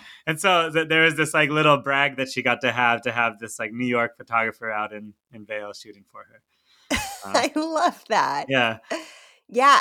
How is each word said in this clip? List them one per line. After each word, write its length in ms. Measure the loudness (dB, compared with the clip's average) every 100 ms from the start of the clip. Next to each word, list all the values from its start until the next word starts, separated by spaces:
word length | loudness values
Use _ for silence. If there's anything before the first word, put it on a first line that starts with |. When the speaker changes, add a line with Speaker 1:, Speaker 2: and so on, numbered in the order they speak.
| -20 -10 -6
Speaker 1:
And 140 | 0
so 300 | 2 4 2
th-, 160 | 0 2
there 140 | 4
was 140 | 4 2
this, 180 | 0
like, 160 | 2 2
little 260 | 4 4 4
brag 400 | 2 0 0 -2
that 140 | -6
she 120 | -2
got 200 | -2 0
to 100 | 0
have, 300 | 2 2 2
to 100 | -2
have 260 | -2 -2 -4
this, 200 | -12 -10
like, 140 | -10
New 140 | -6 -2
York 300 | 0 -2 -6
photographer 540 | -4 -2 -2 -6 -8
out 220 | -6 -8
in, 200 | -10 -16 -20 _
in 140 | -20
Vail 300 | -12 -10 -10
shooting 300 | -14 -20 -20 _
for 140 | -20
her. 180 | -20 _ _ _ _ _ -8
Speaker 2:
<laughs> 80 | -8 -8 -12
Speaker 1:
Uh, 200 | -6 -2
Speaker 2:
I 80 | -2
love 480 | -4 -6 -2 -2 -4 -2
that. 380 | 0 0 -4 -2
Speaker 1:
yeah. 300 | 0 0 -2 -8 -10 -10 -20 -20 _ _
Speaker 2:
Yeah, 300 | 2 6 6